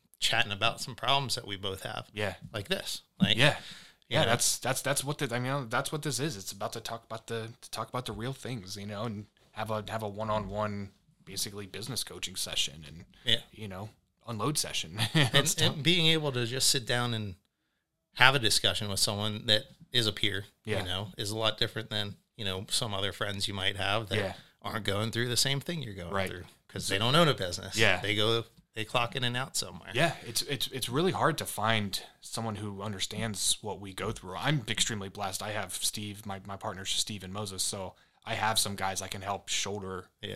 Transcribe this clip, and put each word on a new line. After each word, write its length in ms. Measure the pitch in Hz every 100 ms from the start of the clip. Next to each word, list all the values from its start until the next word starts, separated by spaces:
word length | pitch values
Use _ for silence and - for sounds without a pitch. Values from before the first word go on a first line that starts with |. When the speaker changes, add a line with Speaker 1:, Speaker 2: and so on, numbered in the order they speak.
| _ _
Speaker 1:
chatting 320 | - 113 117
about 300 | 101 113 -
some 140 | - 113
problems 400 | 117 139 131 123
that 100 | 104
we 80 | 98
both 260 | 98 95
have. 260 | 113 110 -
Speaker 2:
Yeah. 220 | 104 104 92 -
Speaker 1:
Like 160 | 110 98
this. 340 | - - - - _
Like, 180 | - 107
Speaker 2:
Yeah. 220 | 143 - - - - - _
Speaker 1:
you 60 | 156
Speaker 2:
Yeah, 40 |
Speaker 1:
know? 60 | 156
Speaker 2:
that's, 300 | 120 - -
that's, 220 | 117 131
that's 220 | - 143
what 140 | 135 147
the, 140 | 139
I 60 | 117
mean, 300 | 123 139 120
that's 220 | 120 -
what 100 | 151
this 160 | 156 117
is. 160 | 147 104
It's 140 | 95
about 220 | 98 110
to 80 | 117
talk 220 | - 113 -
about 220 | 113 -
the, 240 | 117 110 120
to 80 | -
talk 180 | - 113
about 160 | 123 127
the 60 |
real 200 | 104 117
things, 420 | 135 113 123 92 101
you 100 | 101
know, 160 | 101
and 240 | 117 104 107 _ _
have 180 | - 110
a, 140 | 107 92
have 120 | 110
a 60 | 107
one-on-one, 840 | 101 110 107 98 104 107 101 101 - _ _
basically 440 | - 98 - 101 101
business 360 | 95 113 131
coaching 320 | - - - 92
session 480 | - - - 76 78
and, 180 | 80 - - 123
Speaker 1:
Yeah. 160 | 117 -
Speaker 2:
you 160 | - 107
know, 220 | 92 113 - _ _ -
unload 300 | 113 117 156
session. 420 | - - 80 85 110
<laughs> 60 |
Speaker 1:
And, 200 | 160 127
Speaker 2:
Let's 200 | 139 143 -
talk. 180 | 156 160
Speaker 1:
and 80 |
being 240 | 143 180 160
able 240 | 160 151
to 140 | 123 117
just 220 | 127 -
sit 160 | 143 113
down 260 | 123 120
and 220 | 117 104 - _ _ _ _ _ _ _ -
have 180 | 127
a 60 | 135
discussion 500 | 110 - 104 92 104
with 100 | 95
someone 460 | - 101 107 107 117
that 200 | 107 - - -
is 160 | 127 110
a 40 |
peer, 340 | 98 104 98 98 _
Speaker 2:
Yeah. 160 | - 98
Speaker 1:
you 60 | 92
know, 260 | 90 101 -
is 120 | 104
a 80 | 110
lot 220 | 110 107
different 300 | 113 - 113
than, 240 | 107 104 - _ -
you 100 | 104
know, 200 | 92 104
some 240 | - 120
other 180 | 98 98
friends 360 | 92 104 101 101
you 60 |
might 240 | 101 95 98
have 320 | 98 104 104
that 80 | 107
Speaker 2:
Yeah. 160 | 98 90 - _
Speaker 1:
aren't 220 | - 110 101
going 260 | 98 113
through 160 | 110 123
the 80 | 120
same 220 | 131 139
thing 240 | - 175
you're 100 | 123
going 200 | 95 87
Speaker 2:
Right. 160 | 98 92
Speaker 1:
through 160 | 90 85 - _
'cause 200 | 98 87
they 100 | 98
don't 180 | 113 147
own 120 | 165
a 60 |
business. 420 | 127 92 87 95 107
Speaker 2:
Yeah. 220 | 110 92
Speaker 1:
They 140 | 98 107
go, 300 | 107 117 110 - _ -
they 100 | 110
clock 300 | 127 117 -
in 80 |
and 120 | 123 123
out 220 | 131 -
somewhere. 320 | 98 90 - 101
Speaker 2:
Yeah, 200 | 165 -
it's, 200 | - 117
it's, 240 | - 139 -
it's 200 | 135 117
really 260 | 123 185
hard 260 | 101 135 156
to 60 | 95
find 520 | - 107 113 104 95 - _
someone 360 | - - 117 101
who 260 | 107 98
understands 720 | 104 98 - 107 113 98 - -
what 180 | 107 92
we 120 | 101
go 200 | 92 101
through. 240 | 113 120 -
I'm 280 | 117 151 110
extremely 420 | 110 - 110 98
blessed. 320 | 98 98 95
I 100 | 104
have 200 | 107 92
Steve, 540 | - - - 104 101 101
my, 140 | 98 95
my 120 | 98
partners, 340 | 110 92 95
Steve 320 | - - 104
and 100 | 92
Moses, 300 | 98 104 95
so 320 | - 104 92 - _ _
I 100 | - 110
have 240 | 107 107
some 160 | - 98
guys 260 | 95 95
I 60 | 95
can 140 | 104
help 240 | 95 98 -
shoulder, 600 | - 98 101 95 92 - _
Speaker 1:
Yeah. 140 | 98